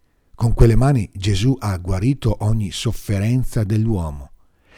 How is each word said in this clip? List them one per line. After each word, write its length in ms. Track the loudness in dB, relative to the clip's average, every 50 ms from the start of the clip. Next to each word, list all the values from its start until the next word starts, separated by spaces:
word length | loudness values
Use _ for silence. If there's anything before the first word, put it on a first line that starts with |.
| _ _ _ _ _ _ -8
Con 200 | -4 -2 2 6
quelle 220 | 6 6 6 6
mani 340 | 6 4 4 2 0 -2 -4 -8
Gesù 420 | -6 -2 -2 0 0 2 0 0 0
ha 180 | -2 -6 -6 -4
guarito 600 | -4 -4 -4 -2 0 -2 -2 0 0 -2 0 0
ogni 300 | 0 0 0 0 -2 -4
sofferenza 920 | -6 -6 -4 -4 -4 -6 -4 -4 -4 -2 0 0 0 -2 -2 -2 -2 -4
dell'uomo 720 | -2 -2 0 0 0 0 -2 -2 -4 -6 -8 -12 -14 -16 -20 -20 _ _ _ _ _ _ _